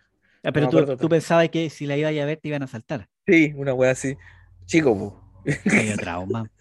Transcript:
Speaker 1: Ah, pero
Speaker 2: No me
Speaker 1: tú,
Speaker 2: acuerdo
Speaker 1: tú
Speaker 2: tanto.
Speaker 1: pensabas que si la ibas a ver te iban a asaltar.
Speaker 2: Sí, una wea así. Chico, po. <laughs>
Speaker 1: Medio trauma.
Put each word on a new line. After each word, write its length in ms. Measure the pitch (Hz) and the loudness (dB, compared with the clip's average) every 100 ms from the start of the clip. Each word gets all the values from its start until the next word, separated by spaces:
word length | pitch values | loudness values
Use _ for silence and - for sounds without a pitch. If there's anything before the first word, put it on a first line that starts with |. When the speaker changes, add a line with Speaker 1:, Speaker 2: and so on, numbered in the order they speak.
| _ _ _ _ | _ _ _ _
Speaker 1:
Ah, 80 | 151 | -4
pero 160 | 147 143 | 0 2
Speaker 2:
No 0 | |
me 20 | |
Speaker 1:
tú, 120 | 170 | 4
Speaker 2:
acuerdo 160 | 139 131 | 2 0
Speaker 1:
tú 100 | 165 | 0
Speaker 2:
tanto. 60 | 165 | 0
Speaker 1:
pensabas 340 | - 170 165 | 2 2 2
que 200 | 165 160 | 0 -6
si 160 | - 143 | -6 -6
la 120 | 143 | -2
ibas 140 | 156 151 | -2 -2
a 80 | 143 | -4
ver 120 | 156 | -6
te 80 | 151 | -6
iban 120 | 147 | -8
a 40 | 139 | -8
asaltar. 440 | 113 - 135 - _ - | -12 -10 -10 -12 _ 2
Speaker 2:
Sí, 280 | 165 277 143 | 4 4 0
una 180 | 139 | -4
wea 180 | 127 127 | 2 2
así. 260 | 127 135 135 - - _ - - | 2 -4 -8 -12 -20 _ -20 -2
Chico, 320 | 165 143 101 | 2 4 2
po. 260 | 101 - - - - | -2 -10 -20 -10 -6
<laughs> 200 | 143 196 | -4 0
Speaker 1:
Medio 280 | 214 110 104 | 2 2 -2
trauma. 500 | 90 87 95 113 110 _ | -4 -6 -6 -6 -8 _